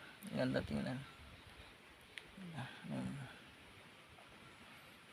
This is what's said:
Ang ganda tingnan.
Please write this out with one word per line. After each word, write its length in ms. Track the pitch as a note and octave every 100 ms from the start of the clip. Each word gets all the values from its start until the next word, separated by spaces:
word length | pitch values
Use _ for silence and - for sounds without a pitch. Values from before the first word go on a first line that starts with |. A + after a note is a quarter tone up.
| - - -
Ang 80 | -
ganda 240 | C3 C3+
tingnan. 320 | - C#3+ C3 C3 C#3 - - - - - - - - - - - - - F3+ D#3+ B2 - - - - C#3 C3 - - - - - - - - - - - - - - - - - -